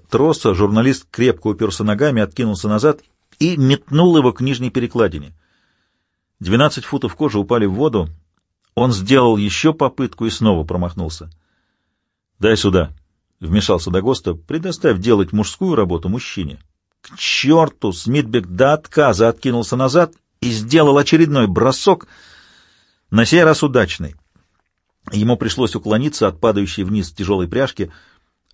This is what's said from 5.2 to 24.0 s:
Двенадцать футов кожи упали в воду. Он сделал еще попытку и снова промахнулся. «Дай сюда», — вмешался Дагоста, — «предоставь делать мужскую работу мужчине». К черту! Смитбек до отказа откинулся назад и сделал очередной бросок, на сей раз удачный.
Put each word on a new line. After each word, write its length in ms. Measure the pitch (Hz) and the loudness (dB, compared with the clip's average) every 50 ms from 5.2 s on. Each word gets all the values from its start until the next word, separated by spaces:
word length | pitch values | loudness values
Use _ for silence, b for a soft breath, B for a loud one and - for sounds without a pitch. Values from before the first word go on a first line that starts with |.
| 69 69 - _ _ _ _ _ _ _ _ _ _ _ _ _ _ _ _ _ _ _ _ _ | -14 -16 -20 _ _ _ _ _ _ _ _ _ _ _ _ _ _ _ _ _ _ _ _ _
Двенадцать 460 | 80 87 107 123 147 151 - 127 - | -4 -2 2 2 2 2 0 -4 -8
футов 280 | - 147 135 - 104 - | -6 -6 -4 -4 -6 -4
кожи 200 | - 156 135 107 | -4 -4 -2 0
упали 280 | 104 98 - 120 117 107 | -2 -2 0 0 0 0
в 80 | 98 92 | 0 0
воду. 340 | 113 147 156 - 98 82 80 80 - _ _ _ _ _ _ _ _ _ _ _ | -2 -2 0 0 -2 -2 -4 -8 -16 _ _ _ _ _ _ _ _ _ _ _
Он 160 | 117 123 127 | 0 0 0
сделал 460 | 113 95 95 104 135 131 123 117 110 | 0 -2 0 2 4 4 6 4 2
еще 360 | 104 104 101 - - - 160 156 | 2 0 -4 -2 0 0 0 0
попытку 520 | - 147 127 - - 131 - - - 117 | 0 -2 -2 -2 -4 -8 -8 -6 -6 -6
и 40 | 113 | -6
снова 360 | - - 113 110 95 82 78 | -4 0 0 0 2 0 -2
промахнулся. 640 | 82 90 90 87 87 85 92 85 80 78 - 80 82 82 _ _ _ _ _ _ _ _ _ _ _ _ _ _ _ _ _ _ _ _ - | -4 -4 -4 -6 -6 -6 -8 -10 -10 -10 -14 -18 -20 -20 _ _ _ _ _ _ _ _ _ _ _ _ _ _ _ _ _ _ _ _ -2
«Дай 180 | - 110 110 | 2 2 2
сюда», — 360 | 101 - 101 90 90 78 76 - - _ _ _ _ _ _ _ _ | 2 2 2 2 2 0 -2 -6 -16 _ _ _ _ _ _ _ _
вмешался 500 | - 80 92 107 - - 98 85 - 98 | -4 -2 0 0 2 0 0 0 -2 -2
Дагоста, — 440 | 87 95 95 127 131 - - 98 82 80 - | -2 -2 0 0 -2 -2 -4 -8 -8 -8 -8
«предоставь 520 | - 139 160 170 185 165 - - 151 104 90 | -8 -8 -6 -6 -8 -6 -2 0 0 0 2
делать 320 | 98 120 110 101 92 - | 2 2 2 2 2 0
мужскую 440 | - 107 101 - - - 190 185 160 | -2 -2 -2 -4 -6 -6 -4 -2 0
работу 340 | 117 101 85 87 82 87 90 | 0 0 0 -2 -4 -4 -4
мужчине». 500 | 104 127 - - - 101 85 71 64 - _ _ _ _ _ _ _ _ | -6 -6 -8 -10 -10 -10 -10 -10 -12 -16 _ _ _ _ _ _ _ _
К 160 | _ - - | _ -20 -14
черту! 760 | - - - - - - 135 160 165 156 143 - _ - 104 87 | -8 -6 -6 -4 -2 2 4 4 4 4 2 -2 _ -6 -6 -6
Смитбек 540 | - - 110 131 151 127 113 113 120 92 | -6 -4 -2 -2 -2 -2 -2 -2 -4 -4
до 260 | 87 90 92 131 139 156 | -4 0 2 2 2 2
отказа 560 | 156 - - - 156 147 127 101 95 113 117 | 0 -4 -2 0 2 2 2 4 4 2 2
откинулся 460 | 117 - - 131 120 120 110 - 131 | 2 0 -2 -2 -2 -2 -4 -4 -2
назад 380 | 127 135 131 139 175 170 165 - _ _ _ _ _ | -2 -2 0 2 2 0 0 -4 _ _ _ _ _
и 100 | - 123 | -6 -4
сделал 460 | 113 110 107 117 143 160 151 143 139 | -4 -4 -2 2 2 4 6 6 4
очередной 500 | 143 143 - 160 156 165 151 143 135 113 | 4 4 4 4 4 4 4 2 2 0
бросок, 600 | 98 87 110 113 131 131 - - 202 180 - - b b b b b b b b b b b b b b b b b b b b _ | 0 2 2 2 2 0 2 2 2 0 0 -2 b b b b b b b b b b b b b b b b b b b b _
на 140 | 95 113 117 | 0 0 2
сей 180 | - 156 175 170 | 4 4 4 6
раз 200 | 156 156 - 156 | 4 4 2 0
удачный. 520 | 143 123 123 98 85 - - | 0 2 0 0 0 -4 -8